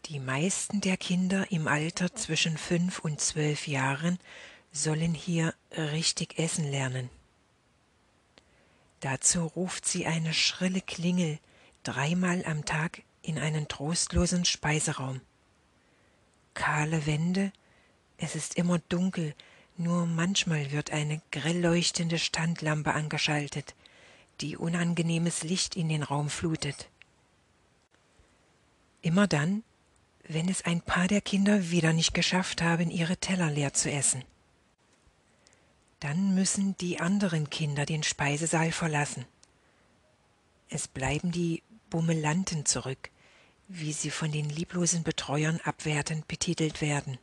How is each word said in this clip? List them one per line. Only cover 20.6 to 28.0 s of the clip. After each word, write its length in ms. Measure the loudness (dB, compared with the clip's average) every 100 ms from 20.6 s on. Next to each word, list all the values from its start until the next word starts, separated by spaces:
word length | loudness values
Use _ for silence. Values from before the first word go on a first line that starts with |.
| 0
wird 200 | -2 -2
eine 300 | -2 -2 -4 _
grell 300 | -4 0 2
leuchtende 580 | 4 4 2 0 0 0
Standlampe 760 | 0 0 0 0 0 0 0
angeschaltet, 840 | 0 -2 0 0 0 0 -6 -8 -18 -20 -20 -20 -20 -20 -8
die 160 | -8 -2
unangenehmes 840 | -2 0 2 2 2 2 2 -2
Licht 320 | -2 -2 -2 -2
in 140 | 0
den 140 | 0
Raum 260 | 0 0 -2
flutet. 600 | -2 -2 0 -4 -6 -14 _ -20 _ _ _ _ _ _ _ _ _